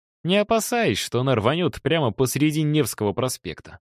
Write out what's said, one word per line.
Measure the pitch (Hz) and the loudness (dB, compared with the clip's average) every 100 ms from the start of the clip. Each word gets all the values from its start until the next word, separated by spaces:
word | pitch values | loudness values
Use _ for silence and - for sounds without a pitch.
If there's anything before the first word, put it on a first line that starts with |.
| _ _ | _ _
не | 160 202 | 0 0
опасаясь, | 208 226 - 240 196 98 | 2 0 2 0 0 0
что | - 120 | -2 -2
она | 135 117 | 2 2
рванет | 107 165 165 - | 2 2 -2 -2
прямо | 135 165 127 | -2 0 0
посреди | 101 127 131 151 151 | 0 -2 2 0 2
Невского | 151 151 123 - 104 | 0 2 0 -2 -2
проспекта». | 98 127 - 87 76 80 82 | 0 -4 -4 -10 -12 -16 -20